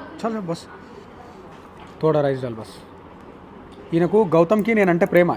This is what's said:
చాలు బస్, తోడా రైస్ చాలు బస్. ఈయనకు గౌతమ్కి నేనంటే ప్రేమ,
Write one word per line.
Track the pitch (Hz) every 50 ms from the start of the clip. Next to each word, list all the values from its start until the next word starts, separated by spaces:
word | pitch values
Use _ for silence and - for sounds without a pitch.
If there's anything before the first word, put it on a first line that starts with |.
| - - - - -
చాలు | 233 220 220 190 165
బస్, | 165 - - - - - - - - - - - - - - - - - - - - - - - - - - - - -
తోడా | - 156 151 151 143
రైస్ | 139 139 131 127
చాలు | 123 113 110
బస్. | 107 - - - - - - - - - - - - - - - - - - - - - - - - - 165
ఈయనకు | 165 175 165 190 214 220 170 160
గౌతమ్కి | 165 170 170 220 214 185 233 226 214
నేనంటే | 196 185 170 170 190 185 -
ప్రేమ, | 175 180 170 127